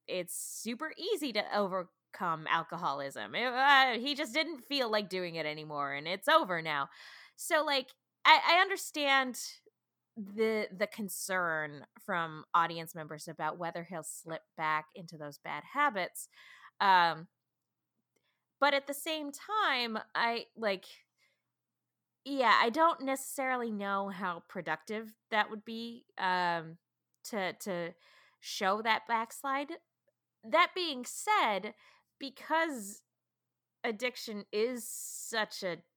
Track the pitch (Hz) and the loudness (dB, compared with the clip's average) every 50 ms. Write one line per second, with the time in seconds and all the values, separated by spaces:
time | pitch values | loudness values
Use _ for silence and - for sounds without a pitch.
0 | _ - 160 185 175 175 - - - - - - - 214 240 233 311 311 - - | _ -6 -4 -4 -4 -4 -6 -8 -8 -8 -10 -8 -6 -6 -6 -4 -6 -8 -8 -6
1 | 330 403 440 294 302 262 208 214 - - - 208 202 185 185 190 175 - _ _ | -2 -2 -2 0 0 -2 -2 -2 -2 0 0 0 0 0 0 -4 -4 -6 _ _
2 | _ _ - - 202 170 160 156 156 156 160 165 160 - 175 165 180 156 139 143 | _ _ -10 -4 -2 -2 -2 -2 0 2 2 2 2 0 -6 -4 -2 -2 -2 -2
3 | 139 139 131 131 107 101 131 190 233 254 240 254 269 285 285 269 269 254 233 226 | -4 -6 -6 -8 -8 -6 -4 -2 -2 0 0 2 4 6 8 8 8 6 4 0
4 | 233 285 294 254 302 226 226 311 320 330 330 247 240 - 285 277 247 226 214 214 | -2 -4 -2 -4 -4 -2 0 -2 -2 -2 -4 -12 -8 -6 -2 -2 0 2 0 0
5 | 208 165 185 185 180 175 165 165 156 151 151 156 151 156 151 147 143 139 139 143 | 0 0 -4 -4 -4 -4 -4 -4 -4 -4 -4 -6 -8 -8 -6 -4 -4 -4 -4 -6
6 | 151 165 185 196 - 285 311 320 311 185 180 165 160 160 147 143 139 - - - | -4 -4 -6 -2 2 4 6 6 6 4 -2 -2 -2 -2 -2 -2 -2 -4 -6 -18
7 | - - - - - - _ - - - 349 302 311 302 285 269 262 - - _ | -20 -20 -20 -20 -20 -20 _ -12 -4 0 2 2 2 2 0 0 -2 -4 -12 _
8 | _ _ _ _ - 285 311 285 - - 339 359 392 381 392 349 - - - 311 | _ _ _ _ 8 8 8 8 8 6 6 6 6 4 2 -4 -4 -6 -4 -2
9 | 294 277 269 269 262 254 233 - - - - - _ - _ _ _ _ _ _ | 2 4 4 4 4 2 -2 -8 -10 -10 -12 -14 _ -20 _ _ _ _ _ _
10 | _ _ _ 226 202 196 202 220 220 220 220 214 208 - 185 180 208 202 - - | _ _ _ -12 -12 -10 -2 0 0 2 2 0 -2 -4 -2 -4 -4 -4 -2 -6
11 | 214 185 - - - - 190 185 175 170 160 156 151 147 147 143 - - _ 226 | -8 -6 -6 -8 -6 -2 -2 0 0 0 0 0 -2 -4 -8 -12 -16 -18 _ -20
12 | - - 190 170 165 160 156 156 - _ - 175 165 165 165 165 165 160 - 170 | -8 -4 -2 -2 -2 -4 -6 -10 -12 _ 4 4 4 4 0 -4 -8 -8 -8 -10
13 | 156 151 156 151 - 175 151 - 160 156 160 175 175 165 165 175 170 165 185 160 | -10 -10 -10 -12 -12 -12 -8 -4 -2 -2 -2 -2 -6 -6 -4 -6 -8 -8 -8 -10
14 | 151 - - - - 165 160 156 - _ _ - 160 156 156 156 151 _ _ - | -8 -8 -12 -12 -10 -10 -10 -10 -10 _ _ -4 0 0 0 0 -2 _ _ -18
15 | 170 165 170 151 151 147 143 - - - 151 147 147 - - 277 294 285 214 196 | -18 -16 -14 -12 -12 -12 -12 -12 -10 -8 -8 -8 -10 -8 -2 2 2 2 2 0
16 | 175 - - - - - _ - - - - - - - _ - 202 196 185 180 | -4 -4 -6 -12 -14 -14 _ -20 -20 -20 -20 -20 -20 -20 _ 2 6 6 8 8
17 | 175 170 156 160 170 - _ _ _ _ _ _ _ _ _ _ _ _ _ _ | 8 6 4 -2 -8 -16 _ _ _ _ _ _ _ _ _ _ _ _ _ _
18 | _ _ _ _ _ _ _ _ _ _ _ - 277 285 285 277 277 285 277 - | _ _ _ _ _ _ _ _ _ _ _ 2 2 4 4 2 0 -2 -10 -8
19 | - 330 311 311 294 285 285 - - - 415 440 403 320 269 247 240 233 220 214 | -4 -4 -4 -4 -4 -8 -10 -12 -8 -4 0 0 2 2 2 0 0 -2 -4 -6
20 | - _ - 160 233 233 233 233 - _ _ - 226 208 196 185 - - - - | -8 _ -4 0 0 0 0 -2 -6 _ _ -4 -2 -2 -2 -2 -6 -14 -20 -20
21 | _ _ _ _ _ _ _ _ _ _ _ _ _ _ _ _ _ _ _ _ | _ _ _ _ _ _ _ _ _ _ _ _ _ _ _ _ _ _ _ _
22 | _ _ _ _ _ 262 285 269 247 220 190 - 196 233 226 311 320 339 320 - | _ _ _ _ _ -6 2 4 8 8 8 8 8 6 4 6 4 4 4 2
23 | 269 269 269 269 - - - - 262 262 262 247 233 233 214 202 202 196 202 196 | -2 -2 -2 -2 -4 -8 -6 -4 -2 -2 -2 -2 -2 -4 -4 -4 -4 -2 -2 -2
24 | 202 196 190 180 202 180 170 170 - _ - 196 160 165 156 - - - 214 214 | -2 -4 -6 -6 -4 -4 -6 -6 -10 _ -10 -8 -4 -4 -4 -6 -6 -8 -8 -8
25 | 226 220 - _ _ - 226 214 208 208 220 208 - 233 226 226 233 233 233 240 | -8 -10 -16 _ _ -2 0 0 0 0 -2 -12 -10 -10 -8 -8 -8 -10 -12 -14
26 | _ _ _ - - 185 185 180 180 175 170 165 160 160 165 - _ _ _ _ | _ _ _ -2 0 2 2 2 2 2 0 0 -4 -6 -14 -18 _ _ _ _
27 | _ _ _ _ _ - 247 208 185 175 - - - 208 180 175 170 170 - _ | _ _ _ _ _ -8 -4 -2 -2 -2 -4 -6 -6 -6 -4 -4 -4 -6 -8 _
28 | _ _ _ - _ _ _ _ - - - - 202 190 202 214 220 226 220 - | _ _ _ -20 _ _ _ _ -12 -10 -6 0 2 2 2 2 4 2 2 2
29 | - - 233 220 233 - - - - 277 269 277 294 285 330 349 _ _ _ _ | 2 0 0 0 0 -2 -8 -8 -4 -2 -2 -2 -2 -4 -8 -14 _ _ _ _
30 | _ _ _ _ _ _ _ _ _ 220 254 330 359 349 - 370 349 330 277 247 | _ _ _ _ _ _ _ _ _ 2 6 6 6 6 4 -2 -2 -2 -2 -4
31 | 240 - - - - 415 427 403 320 226 208 190 185 214 - _ - - _ _ | -6 -8 -10 -6 0 2 4 4 4 4 2 0 -2 -6 -10 _ -20 -20 _ _
32 | _ _ _ - 277 269 - - - - 311 320 330 339 277 240 202 196 214 - | _ _ _ -12 -12 -12 -12 -12 -4 0 2 2 2 2 0 -4 -6 -10 -12 -16
33 | _ _ _ _ _ _ _ _ _ _ _ _ _ _ _ _ - 240 220 196 | _ _ _ _ _ _ _ _ _ _ _ _ _ _ _ _ -6 -6 -6 -2
34 | 247 247 247 - - 233 214 208 - _ - 208 220 247 254 240 226 - - - | -4 -6 -6 -6 -10 -8 -8 -10 -10 _ 0 0 0 0 0 -4 -8 -10 -10 -10
35 | - - - - - - 226 226 214 214 - - 202 180 165 165 - _ _ | -10 -10 -12 -12 -12 -6 -2 -2 -4 -4 -4 -6 -6 -6 -6 -6 -10 _ _